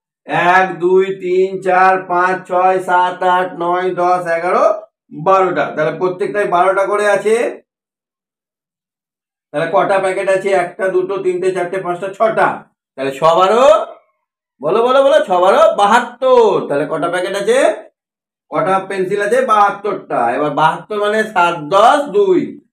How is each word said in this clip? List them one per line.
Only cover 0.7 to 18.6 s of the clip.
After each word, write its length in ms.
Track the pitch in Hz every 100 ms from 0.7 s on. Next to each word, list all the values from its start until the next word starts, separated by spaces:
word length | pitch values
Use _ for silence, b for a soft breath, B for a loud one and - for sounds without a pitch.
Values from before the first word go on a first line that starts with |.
| 165
দুই, 280 | 175 190 190
তিন, 540 | 190 180 185 190 190
চার, 440 | 185 180 190 190 -
পাঁচ, 420 | 175 185 185 -
ছয়, 300 | 180 185 185
সাত, 440 | 180 180 180 180
আট, 300 | 185 185 180 165
নয়, 360 | 175 180 185
দশ, 320 | 175 175 180 170
এগারো, 600 | 165 175 233 - - - _ _ 147
বারোটা। 480 | 180 190 180 151 - 151
তাহলে 220 | 156 156
প্রত্যেকটাই 500 | 185 185 202 208 185
বারোটা 380 | 175 190 190 196
করে 240 | 202 208
আছে। 520 | 196 208 233 - - _ _ _ _ _ _ _ _ _ _ _ _ _ _ _ _ _ _ _
তাহলে 180 | 147 160
কটা 260 | 196 - 190
প্যাকেট 300 | 190 190 190
আছে? 220 | 190 196
একটা, 380 | 185 175 - 190
দুটো, 280 | 180 185 190
তিনটে, 360 | 185 175 185
চারটে, 280 | 185 175 190
পাঁচটা, 280 | 175 175 190
ছটা। 560 | - 220 214 - - - _ _ -
তাহলে 140 | 135
ছ 120 | -
বারো, 640 | 160 175 190 226 285 320 - - _ _ _ _ _ _
বলো, 200 | 147 214
বলো, 200 | 247 269
বলো, 220 | 269 302
ছ 60 | 208
বারো 460 | 180 190 254 320 202
বাহাত্তর। 920 | 202 240 240 - 262 247 214 156 123
তাহলে 180 | 147 147
কটা 220 | 156 175
প্যাকেট 280 | 180 190 202
আছে? 380 | 202 254 320 - - _ _ _ _ _ _
কটা 280 | 156